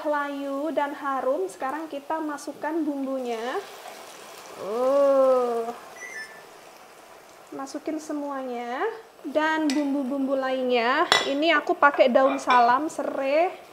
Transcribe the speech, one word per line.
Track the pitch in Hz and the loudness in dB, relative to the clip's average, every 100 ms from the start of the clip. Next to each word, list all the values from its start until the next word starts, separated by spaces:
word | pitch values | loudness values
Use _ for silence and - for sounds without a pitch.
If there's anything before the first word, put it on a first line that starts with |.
| 311 | 2
layu | 294 285 277 277 277 311 | 0 -2 -6 -6 -4 -2
dan | 294 285 | -2 -2
harum. | 294 277 269 254 311 381 | -4 -4 -2 0 0 -2
Sekarang | - 269 294 320 | -6 -6 -6 -8
kita | 277 - 320 | -10 -6 -4
masukkan | 302 285 - - 302 330 294 | -4 -8 -10 -8 -4 -2 -2
bumbunya. | 277 269 262 240 226 240 359 - - - - - - - - - - | -2 -4 -4 -4 -4 -4 -6 -8 -14 -16 -16 -18 -18 -18 -18 -16 -10
Oh. | 180 226 262 277 277 269 262 254 240 233 226 240 - - - 240 240 - - - - - - - - - - - - | -6 0 2 6 6 6 6 6 4 0 -4 -8 -14 -16 -14 -12 -14 -16 -20 -20 -20 -20 -20 -20 -20 -20 -20 -20 -14
Masukin | 285 269 294 330 311 | -10 -8 -8 -6 -6
semuanya. | 311 294 285 269 262 240 240 262 440 453 - - | -6 -6 -4 -6 -6 -6 -6 -2 -4 -4 -14 -14
Dan | 302 302 311 311 302 | -4 0 2 2 2
bumbu-bumbu | 277 277 285 247 277 262 269 | 2 2 0 0 -2 0 0
lainnya. | 262 262 254 247 226 294 339 - | 0 0 2 2 4 4 4 2
Ini | 262 277 330 294 | 2 0 2 2
aku | 320 | 2
pakai | 349 285 285 269 | 4 4 6 4
daun | 233 269 277 | 6 4 2
salam, | - 247 240 254 311 | 4 4 6 4 0
serai, | - - 277 269 302 359 - - | -6 -6 -4 0 2 2 -2 -18